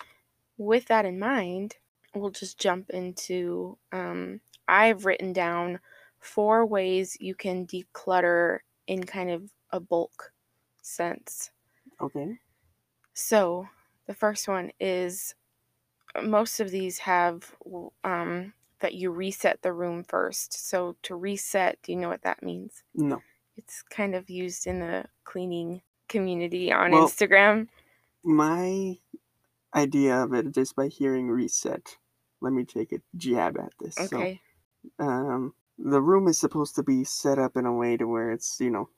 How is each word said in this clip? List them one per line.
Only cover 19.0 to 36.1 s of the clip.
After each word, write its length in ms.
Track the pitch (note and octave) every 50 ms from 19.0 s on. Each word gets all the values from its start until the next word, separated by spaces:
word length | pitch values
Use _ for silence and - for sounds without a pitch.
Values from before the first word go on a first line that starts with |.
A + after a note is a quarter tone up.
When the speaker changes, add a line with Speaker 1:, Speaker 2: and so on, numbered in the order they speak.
| F#3 F#3
Speaker 1:
reset 520 | E3+ F3 F#3+ F#3+ G3 - - F#3+ - - -
the 100 | F#3 F3
room 300 | E3+ F3 F3 E3+ F3 F3+
first. 480 | - - - - - F#3+ - - - - - - -
So, 280 | - F3+ F3+ F3 F3 - -
to 120 | - F#3
reset, 640 | F3 F3+ G3+ G3+ G3 - - - G3 F3+ F3 - - -
do 100 | - F3
you 60 | F3+
know 100 | F3 E3+
what 140 | F#3 - -
that 200 | - - - -
means? 400 | F3+ F3 F3+ F#3+ - - - - _ -
Speaker 2:
No. 280 | - D3 C#3+ C3 - - _ _ _ _ _ _
Speaker 1:
It's 260 | - - - - - -
kind 320 | _ - - G#3 G3 F#3
of 140 | F#3 F#3 -
used 360 | F3+ F3+ F3+ F3+ E3+ - -
in 140 | F#3 F3+ F3+
the 240 | E3+ E3 F3 - - - _ _ _
cleaning 580 | - - F#3 F3+ F3+ F3 E3+ E3+ E3+ F3 F#3 - _ _ _ _ -
community 640 | - G#3+ F#3+ F#3 F3+ E3+ F3 E3+ F3 F3+ F3+ F3 -
on 180 | - G#3+ - -
Speaker 2:
Well, 160 | D#3+ E4 -
Speaker 1:
Instagram. 600 | - - G#3 F#3+ G3 G3 G3+ G#3+ G#3 A3 A3 - _ _ _ _ _ _ _ _ _ _ -
Speaker 2:
my 720 | E3+ D#3 D3+ D3+ D#3 E3 F3 F#3 F#3 F#3+ G3 F#3+ F#3+ F3+ - _ _ - - _ _ _ _ _ _ _ _ _ _ -
idea 420 | D3+ D3 C3+ C#3+ C#3+ C#3 C3+ B2+ B2+ C3
of 100 | A#2+ B2+
it, 180 | A#2+ A2+ C#3 C3+
just 240 | C3+ C3 - -
by 120 | - C3+ C#3+
hearing 400 | - - C#3+ C3+ C3 C3 B2+ A#2+
reset, 680 | A#2 B2+ A#2 - - - - - - - - - - - _ _ _ _ _ _ _ _
let 120 | - B2+ C3+
me 120 | B2+ B2
take 280 | - - A2 A2 - -
a 80 | - - _ -
jab 420 | F3 - B2+ A#2 - E2+ - - -
at 140 | - - - -
this. 140 | - E3 -
So, 240 | - F3+ G3 - -
Speaker 1:
Okay. 220 | F3 F#3 F#3+ G3 _ _ _ _ _ _ _ _ - - - -
Speaker 2:
um, 560 | D3 C#3 B2 B2+ C3+ C#3+ B2 B2+ B2+ C3+ - _ _ _ _ -
the 220 | - C3+ C#3+ C#3 C3+
room 260 | E3